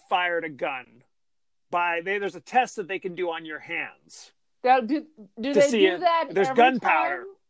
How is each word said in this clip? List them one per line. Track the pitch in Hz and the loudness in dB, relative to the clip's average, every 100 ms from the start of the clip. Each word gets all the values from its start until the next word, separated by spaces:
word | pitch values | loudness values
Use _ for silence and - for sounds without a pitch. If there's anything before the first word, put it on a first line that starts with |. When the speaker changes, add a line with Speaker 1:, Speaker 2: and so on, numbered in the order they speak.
| - | -2
Speaker 1:
fired | 190 180 170 | -2 0 -2
a | 165 | -4
gun | 135 165 131 120 117 _ _ _ _ _ _ _ | -6 -8 -8 -14 _ _ _ _ _ _ _ _
by, | 175 175 170 | -2 -2 -2
they, | 175 202 | -4 -4
there's | 196 170 | -6 -8
a | |
test | - 247 240 - | -2 0 0 -4
that | 165 | -8
they | 190 | -8
can | 190 165 | -8 -6
do | 175 | -6
on | 165 160 | -6 -10
your | 147 | -12
hands. | 147 165 127 - _ - - _ _ _ | -8 -8 -8 -12 _ -20 -20 _ _ _
Speaker 2:
Now, | 254 262 | 2 2
do, | 226 294 - - 214 - | 2 -4 -6 -18 -20 -8
do | 247 | 0
Speaker 1:
To | 285 | 4
Speaker 2:
they | - | 4
Speaker 1:
see | 226 196 | 6 4
Speaker 2:
do | 175 | 4
Speaker 1:
if | |
Speaker 2:
that | 349 330 302 | 2 2 0
Speaker 1:
there's | 175 196 | 0 2
Speaker 2:
every | - | 6
Speaker 1:
gunpowder. | 247 254 196 160 143 135 | 4 4 2 2 0 -4
Speaker 2:
time? | 392 - _ | -10 -20 _